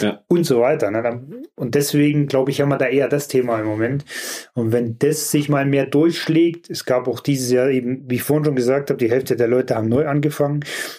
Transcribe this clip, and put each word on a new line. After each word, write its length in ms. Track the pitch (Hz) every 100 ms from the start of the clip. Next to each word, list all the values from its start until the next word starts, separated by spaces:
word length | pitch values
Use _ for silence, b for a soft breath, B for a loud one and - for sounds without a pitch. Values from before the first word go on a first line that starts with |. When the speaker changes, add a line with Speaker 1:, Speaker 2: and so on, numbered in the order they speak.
Speaker 1:
Ja. 220 | 104 - -
Speaker 2:
und 180 | 175 165
so 140 | 123
weiter, 320 | 120 156 104
ne? 100 | 107
Dann, 420 | 117 123 135 226 311 -
und 200 | 127 143
deswegen, 520 | 143 147 147 147 143
glaube 240 | 135 131
ich, 80 | 139
haben 80 | 143
wir 100 | 135
da 100 | 131
eher 200 | 135 131
das 220 | 143 -
Thema 280 | 131 123 110
im 40 | 107
Moment. 380 | 107 113 139 - B B B B
Und 200 | - 113
wenn 260 | 120 117 113
das 320 | 143 151 -
sich 160 | 151 147
mal 180 | 143 139
mehr 200 | 139 139
durchschlägt, 840 | 143 165 165 - 160 170 170 -
es 140 | -
gab 240 | - 127 127
auch 140 | 117
dieses 280 | - 139 123
Jahr 200 | 123 131
eben, 340 | 131 120 131 135
wie 60 | 123
ich 80 |
vorhin 200 | - 151
schon 120 | 151 131
gesagt 320 | 120 135 143
habe, 80 | 135
die 120 | 120
Hälfte 260 | 127 131 117
der 100 | 117
Leute 280 | 123 127 113
haben 120 | 110
neu 180 | 123 151
angefangen, 600 | 143 147 - 143 147 147 B B